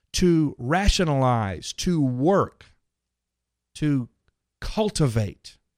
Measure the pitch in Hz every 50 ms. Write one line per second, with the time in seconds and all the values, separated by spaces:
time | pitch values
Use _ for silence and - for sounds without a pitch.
0 | _ _ - - 180 180 170 160 156 139 - - 120 123 160 180 202 196 - -
1 | 185 156 143 135 131 127 123 113 107 98 92 76 - - - - - 185 175 160
2 | 143 131 123 123 135 170 196 180 113 - - _ - _ _ _ _ _ _ _
3 | _ _ _ _ _ _ _ _ _ _ _ _ _ _ _ - 151 151 143 135
4 | 120 - _ _ _ _ _ _ _ _ _ _ - - - 214 220 208 - -
5 | 156 131 107 113 107 92 - - _ - - _ _ _ _